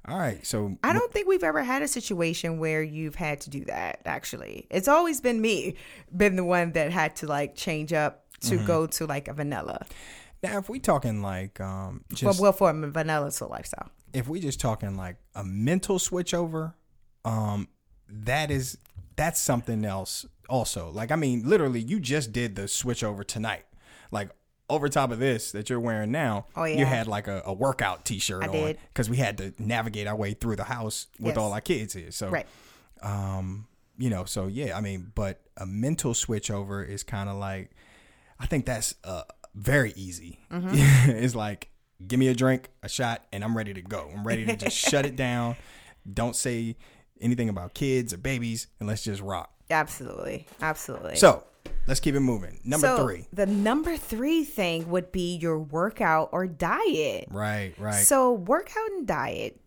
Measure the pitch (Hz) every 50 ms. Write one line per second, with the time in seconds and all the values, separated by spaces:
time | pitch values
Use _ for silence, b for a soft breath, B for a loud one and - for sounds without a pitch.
0 | - - 147 190 175 131 101 - - - - 110 104 98 95 - - 262 339 453
1 | 480 466 - 415 403 370 381 370 359 311 302 302 269 240 254 277 294 277 - 247
2 | - - 202 170 170 165 165 - - 170 165 160 160 160 156 156 156 156 151 156
3 | 160 151 147 - 151 151 147 - - 143 139 139 139 - - 82 90 82 - -
4 | - 82 - - - - - - - 52 52 - - _ - 190 190 277 294 320
5 | 349 339 302 254 - 247 240 220 220 226 208 160 - 190 196 B B B B B
6 | B B - 180 208 208 185 185 180 175 180 175 175 170 156 165 151 147 175 185
7 | 156 151 - - - 151 147 143 147 143 - - - 185 160 151 151 151 165 156
8 | 151 151 - - _ _ - - - - 196 175 - 202 170 160 160 160 - -
9 | 165 147 139 147 143 - - 147 147 147 139 95 76 - - - - B B B
10 | B B B B B B B - - 185 208 202 196 - 226 269 - - 165 139
11 | 120 120 107 104 101 98 95 92 95 95 _ - 95 95 95 95 95 95 92 92
12 | - - - - - 202 190 180 196 202 190 - 202 175 156 156 156 143 147 165
13 | 156 156 156 151 143 143 - - - - - - - - - - - - - _
14 | _ - - 135 117 131 160 196 175 143 131 - - 123 110 - - 101 98 95
15 | 92 90 90 - - _ _ 98 101 92 95 101 110 135 175 190 - - 196 180
16 | - - 180 180 180 - - 175 175 165 160 160 160 160 - _ _ _ _ _
17 | _ _ _ _ - 113 113 110 107 104 104 101 95 - _ _ _ _ - -
18 | _ - 101 107 107 120 127 151 156 147 143 135 127 - - - - - - -
19 | - - - - 151 170 165 - - - 135 120 117 - 117 107 107 104 95 98
20 | 92 - - - - - _ _ - - 127 127 110 - - 98 82 80 78 104
21 | 117 113 151 165 151 131 123 120 110 139 208 196 151 131 120 117 113 123 196 214
22 | 147 120 143 151 131 110 107 120 120 113 98 92 101 101 - - - 123 120 -
23 | 117 107 104 98 101 - - 113 107 110 101 - - _ - B B B B B
24 | B B - 104 101 98 - _ _ _ _ _ _ - 139 156 143 143 139 151
25 | 135 123 117 110 131 139 123 110 - - - 101 107 - 127 120 117 120 113 107
26 | 107 107 127 160 156 120 107 101 - - - - 165 160 156 143 139 131 131 117
27 | 110 110 104 104 104 104 98 92 - - 95 95 262 277 262 - - 95 90 -
28 | - - - 95 - - 98 92 98 - - 156 156 156 156 b b b b -
29 | 117 104 120 127 131 104 104 98 95 98 - - 107 107 117 117 113 113 104 104
30 | 104 104 107 107 104 101 107 - - 117 107 95 101 - 127 120 113 110 - -
31 | - _ _ - 113 - 151 123 107 104 101 107 - - 175 120 107 101 - 95
32 | 80 82 - - 107 95 175 151 - B B B B B B B B B B -
33 | - 104 101 101 98 98 95 95 92 95 95 104 107 _ _ _ _ _ _ -
34 | 127 123 107 90 92 - - 107 92 98 101 127 147 110 85 98 110 101 98 92
35 | 90 107 - - 104 98 - - _ _ _ - 98 92 98 104 117 143 170 165
36 | - 131 117 - - - 113 104 - - 107 101 98 98 101 98 98 - 101 98
37 | - - - 101 98 101 98 98 98 98 95 95 95 - b b b b b b
38 | b b b b b b b b - - 170 143 - - 123 110 - - - _
39 | - 90 92 82 - - - _ - _ - 98 101 127 139 147 127 110 - 98
40 | 98 92 87 90 87 87 - - - _ 170 175 175 185 - 143 139 139 139 127
41 | 123 139 117 110 123 127 120 113 107 104 101 - - - - _ _ _ _ _
42 | 95 95 123 127 131 131 127 117 131 131 131 127 - - _ _ - - - -
43 | 127 117 117 - - _ - 101 104 113 113 113 107 101 98 95 87 196 214 185
44 | 147 147 165 208 208 233 - 226 226 220 226 208 - - - - - - 151 143
45 | 139 147 127 131 131 123 123 120 120 117 117 B B B B B B B B B
46 | _ 101 98 - 117 123 113 - - 127 120 117 117 113 110 b b b b b
47 | b b _ - - 117 123 120 117 110 101 87 85 - - - 147 135 131 127
48 | 120 117 - 87 123 135 135 120 120 117 113 117 - - - - 110 104 110 104
49 | - 113 101 95 95 98 95 85 82 - - _ - - 160 156 151 156 - -
50 | 127 - - - - - - - - - - - 160 156 156 - - - 131 -
51 | - 80 - - - 165 - - - - _ _ _ - - - - - 139 -
52 | - 156 139 139 135 127 120 101 90 87 - - - 120 143 151 - 262 254 -
53 | 131 117 95 85 - - - 190 202 190 208 202 202 214 247 302 320 339 330 294
54 | - - 233 220 254 294 330 330 294 - - - 190 175 165 165 165 170 175 180
55 | 175 180 - 185 175 175 180 170 165 170 160 156 156 143 147 165 180 214 - -
56 | 214 170 160 160 156 - - 175 185 185 160 - 180 170 226 320 453 392 285 160
57 | 151 131 101 85 - - 92 101 107 104 104 104 98 95 87 - 104 107 104 104
58 | - - 285 269 254 247 247 208 175 185 269 339 403 - - 440 440 440 403 370
59 | 277 190 165 147 135 117 - - 113 113 - - _